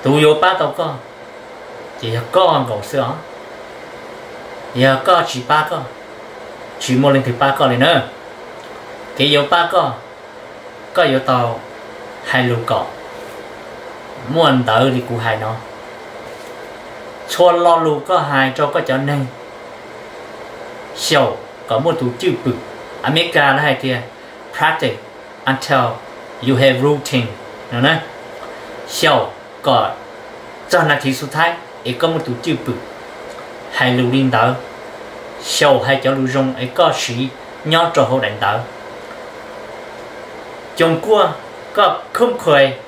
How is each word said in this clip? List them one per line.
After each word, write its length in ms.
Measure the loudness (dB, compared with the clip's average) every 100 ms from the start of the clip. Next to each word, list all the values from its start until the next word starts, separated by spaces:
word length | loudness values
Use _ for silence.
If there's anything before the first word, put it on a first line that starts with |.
Tu 80 | 4 6
vô 100 | 8 8
ba 120 | 4
tao 200 | 4 0 0
con. 200 | -4 -4 -12 -18 -18 -18 -18 -16 -16 -16 -14 -10
Chỉ 120 | -4 -4 0
có 160 | 4 6
con 200 | 4 2
gầu 120 | -4
sữa. 280 | -4 -2 -2 -4 -10 -16 -16 -16 -16 -16 -16 -16 -14 -14 -14 -14 -14 -14 -10 2
Giờ 260 | 4 4 6
có 180 | 4 4
chỉ 140 | -4 2
ba 200 | 2 2
con. 140 | -2 -6 -12 -16 -16 -16 -16 -14 -16 -16 -10
Chỉ 160 | 0 4
một 140 | 6
lần 140 | 6 2
thì 60 | 2
ba 160 | 2 4
con 100 | 4
lên 100 | 6
nữa. 220 | 6 6 2 -10 -16 -16 -16 -16 -16 -16 -16 -16 -14 0
Cái 120 | 4
vô 100 | 4 4
ba 200 | 4 4
con. 200 | 2 2 -2 -12 -18 -18 -18 -16 -16 -16 -16 -4
Có 120 | 2 4
vô 80 | 4
tao 400 | 2 2 2 -2 -10 -16 -16 -14 -14 -12 -2
hai 180 | 0
lũ 120 | 2 0 0
cỏ. 200 | -2 -2 -8 -14 -14 -14 -14 -14 -14 -14 -14 -14 -14 -14 -14 -4
Muốn 360 | 4 6 6 4
đỡ 240 | 4 4
thì 80 | 2 -2
cũng 100 | -4
hai 180 | -2 -2
nó. 160 | -2 -6 -10 -14 -14 -14 -14 -14 -14 -14 -14 -14 -14 -14 -16 -16 -16 -16 -10
Cho 220 | 6 6
lo 260 | 8 6 6
lũ 240 | 4 0 2
có 120 | 2
hai 320 | 4 2 2 2
cho 120 | 0
có 140 | 0 0
cho 100 | 0
nên. 280 | 2 0 -2 -6 -16 -16 -16 -16 -16 -16 -16 -16 -16 -14 -14 -14 -14 -14 -14 -8
Show 340 | 2 4 4 0 -10 -16 -2
có 120 | 0
một 180 | 2 0
tụ 80 | -2 0
chữ 120 | 0 0 0
bự. 60 | -2 -6 -14 -14 -6
America 520 | 0 2 2 4 6
là 80 | 4
hai 160 | 4 2
kia. 200 | 0 -2 -4 -14 -18 -18 -14 0
Practice 380 | 0 2 0 -2 -10 -18 -18 -6 -2
until 340 | -2 2 2 2 -2 -12 -16 -16 -6 0
you 80 | 6
have 240 | 6 6
routine. 460 | 4 2 2 -2 -2 -6 -14 -16 -8
Nó 80 | 2
nè. 200 | 4 2 -2 -14 -16 -14 -14 -14 -14 -14 -10
Show 360 | 0 4 4 2 -8 -18 -4
có 300 | 2 4 2 -4 -14 -16 -16 -16 -16 -16 0
cho 140 | 2
là 160 | 4 2
thì 120 | 2
số 140 | -2 -4
thái. 220 | 0 0 0 -10 -12 -8
Ấy 100 | 0
có 80 | 0
một 120 | 0 -2
tụ 80 | -4
chữ 140 | -2 -2 -2
bự. 80 | -6 -8 -14 -16 -14 -14 -14 -14 -14 -8
Hai 200 | 0 2
lũ 180 | 4 4
linh 200 | 4 4
đỡ. 220 | 4 4 2 -6 -14 -16 -14 -14 -14 -14 -12
Show 400 | -4 4 6 6
hai 160 | 4 2
cho 80 | 2
lũ 160 | 2 2
rong 280 | 2 0 0
ấy 140 | -6 2
có 180 | 2 4
sĩ 320 | -4 -2 -4 -6 -16 -10 0
nhỏ 260 | 2 4
cho 100 | 4
hậu 160 | 4 2
đánh 180 | 0 0
đỡ. 200 | 0 0 -4 -12 -14 -14 -14 -14 -16 -16 -14 -14 -14 -14 -14 -14 -14 -14 -14 -16 -14 -14 -14 0
Trong 240 | 2 2
cua 280 | 4 4 4 0 -12 -16 -8
có 280 | 4 4 4 -6
không 260 | 2 2 2
khỏe. 320 | 4 6 6 2